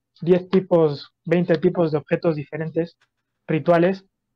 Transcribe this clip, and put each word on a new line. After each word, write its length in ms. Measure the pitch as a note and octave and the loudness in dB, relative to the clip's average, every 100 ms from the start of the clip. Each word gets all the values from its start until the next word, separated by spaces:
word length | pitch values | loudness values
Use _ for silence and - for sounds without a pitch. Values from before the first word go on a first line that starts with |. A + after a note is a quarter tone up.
| _ _ | _ _
diez 280 | D#3+ F3+ F3+ | 0 0 2
tipos, 640 | F#3+ F#3 F3 D#3+ C#3+ - _ | -2 2 2 2 0 -12 _
veinte 320 | - E3 F3 E3 | -2 0 0 0
tipos 320 | F3+ F3+ E3 | 0 0 -2
de 80 | D3+ | -2
objetos 380 | - E3+ F3 D3+ | -4 -4 -2 -4
diferentes, 600 | C#3 D3+ D#3+ D#3 E3+ _ _ _ _ _ - | -6 -10 -8 -6 -6 _ _ _ _ _ -6
rituales, 560 | D#3+ D#3 E3+ E3+ F#3+ _ _ _ | -2 2 2 2 -2 _ _ _